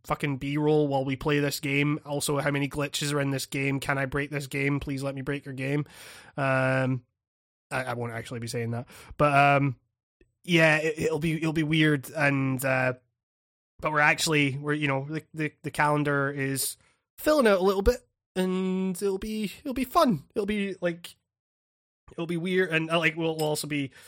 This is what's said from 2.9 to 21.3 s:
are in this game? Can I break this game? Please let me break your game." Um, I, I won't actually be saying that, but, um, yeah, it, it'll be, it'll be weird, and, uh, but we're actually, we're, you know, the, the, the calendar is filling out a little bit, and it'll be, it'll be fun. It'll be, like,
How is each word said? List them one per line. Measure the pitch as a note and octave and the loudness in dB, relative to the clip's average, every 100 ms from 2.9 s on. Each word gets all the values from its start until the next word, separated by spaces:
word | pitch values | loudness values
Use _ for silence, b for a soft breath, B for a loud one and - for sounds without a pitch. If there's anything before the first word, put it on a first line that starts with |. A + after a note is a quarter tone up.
| - D3 | -4 -2
are | D3 | -2
in | C#3 | -2
this | C3+ - | -2 -4
game? | C#3+ C#3 C#3 | -4 -2 -2
Can | - C#3 | -2 -4
I | C3+ | -4
break | C#3+ D3 | -4 -4
this | C#3+ C#3 | -6 -6
game? | C#3+ C#3 C#3+ | -2 0 -2
Please | D3 C3+ | -4 -6
let | C#3 C#3 | -6 -6
me | |
break | C3+ C#3+ C#3+ | -6 -8 -8
your | C3 | -8
game." | C3 D3 D3 B B B B - | -4 -2 -4 B B B B -4
Um, | C#3 C3 C3 C3 C3 C3 - _ _ _ _ _ - | 0 2 2 2 0 -2 -6 _ _ _ _ _ -8
I, | C3+ B2 | -6 -4
I | A#2+ | -6
won't | A#2+ | -6
actually | A2+ A#2 A#2+ | -8 -8 -8
be | A#2 | -6
saying | A#2+ A#2 | -6 -4
that, | A#2 C3 B B - | -6 -8 B B 0
but, | D3 | 4
um, | C#3+ C#3+ C#3+ C#3 B2 _ _ _ _ _ _ | 6 6 6 2 -2 _ _ _ _ _ _
yeah, | - E3 D#3+ D#3 | 2 4 6 4
it, | D#3+ D#3 | 2 0
it'll | E3 D#3 | -2 0
be, | E3 D#3 | -2 0
it'll | D#3+ | -2
be | D#3 | 0
weird, | D3+ D#3+ D#3 D3 - D#3+ | 2 4 4 4 -2 -2
and, | C#3+ C#3 C3+ C3 | 0 2 0 0
uh, | C3+ C3 B2+ B2+ _ _ _ _ _ _ _ - | 0 0 0 -2 _ _ _ _ _ _ _ -8
but | D#3 | -2
we're | D3+ | 2
actually, | D3+ D#3+ - D3+ C#3+ C#3 | 4 4 2 2 2 0
we're, | D3 | -4
you | D3+ D3 | -2 0
know, | C3+ C#3+ | 0 -4
the, | D#3 - | -8 -8
the, | D#3 D3+ - | -6 -6 -6
the | C#3+ | -6
calendar | - D3+ D3 D3 C#3+ C#3 | 0 2 2 2 0 0
is | C#3+ C3+ C3+ - - _ _ _ - | -2 -4 -2 -4 -8 _ _ _ -4
filling | D4+ D4+ A3+ | 2 4 6
out | G3 | 4
a | |
little | F#3+ F#3+ | 4 4
bit, | G#3 B3 _ _ _ F#3 | 2 2 _ _ _ -2
and | F#3 F#3 F#3 F#3 F#3+ F3+ | 0 0 0 0 -2 -2
it'll | G3+ F#3+ | -2 -4
be, | G#3+ G#3+ G#3 - | -4 -6 -6 -8
it'll | D4 | -6
be | B3+ | -4
fun. | B3+ F4+ D4 D#3 - - | 0 4 4 2 -4 -6
It'll | G3+ | -2
be, | G#3+ G3 F#3 | -2 -4 -2
like, | F3 E3+ - - _ | -4 -4 -12 -20 _